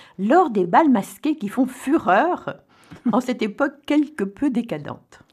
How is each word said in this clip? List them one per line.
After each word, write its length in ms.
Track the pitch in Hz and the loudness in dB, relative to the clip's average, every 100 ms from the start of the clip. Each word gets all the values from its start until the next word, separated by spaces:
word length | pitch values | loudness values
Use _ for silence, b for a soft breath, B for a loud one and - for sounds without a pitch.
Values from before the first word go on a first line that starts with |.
| B B | B B
lors 320 | 202 330 339 | 2 4 4
des 160 | 208 180 | 0 0
bals 240 | 226 320 | 2 4
masqués 460 | 226 190 - 294 311 | 2 0 -6 -6 -4
qui 120 | 202 | -4
font 180 | 247 262 | -2 -2
fureur 880 | - - 311 - 196 320 339 - - _ B B B 247 | -4 -2 0 4 2 2 -2 -6 -12 _ B B B -2
en 80 | 202 | 0
cette 220 | 247 247 | 0 -2
époque 320 | 214 208 277 - - | -4 -2 -4 -4 0
quelque 380 | 302 294 - | 0 0 -2
peu 260 | 196 196 285 | -6 -2 -2
décadente. 680 | 233 - 156 139 117 _ - _ | -2 -4 -6 -10 -14 _ -20 _